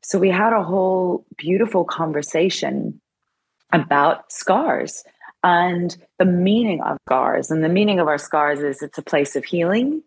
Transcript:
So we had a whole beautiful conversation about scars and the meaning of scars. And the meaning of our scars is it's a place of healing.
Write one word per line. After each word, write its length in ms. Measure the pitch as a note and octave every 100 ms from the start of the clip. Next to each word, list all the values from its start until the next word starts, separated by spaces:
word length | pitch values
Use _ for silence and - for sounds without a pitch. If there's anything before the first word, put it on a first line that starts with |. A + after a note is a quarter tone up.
So 160 | - G3
we 100 | F#3+
had 220 | F#3 A3
a 120 | A3+
whole 600 | F3 F#3+ F#3 F#3 F3+ F3+ - -
beautiful 480 | D3+ F#3 A3 F#3+ E3+
conversation 1120 | - D#3+ D3 D3 D#3+ F#3 - C#3+ C3+ - - _ _ _ _ _ _ _
about 600 | - C#3+ C#3+ D3 - -
scars 720 | - - G3 D4+ D3 - - - _ - - F3+
and 500 | F3 F3+ F3 F3 - _ _
the 60 | F#3
meaning 560 | F3+ F#3 G#3+ A3+ E3
of 160 | - - -
scars. 420 | C3 B2+ - -
And 120 | D#3+
the 60 | D#3+
meaning 320 | F3+ G#3 F#3+
of 80 | D#3+
our 80 | C#3+
scars 420 | - D#3+ D3 C#3+
is 220 | D3 C#3
it's 160 | D3 -
a 40 |
place 360 | - D#3 C#3+ C#3+
of 80 | -
healing. 580 | F3+ E3+ G#3 B3+ D#4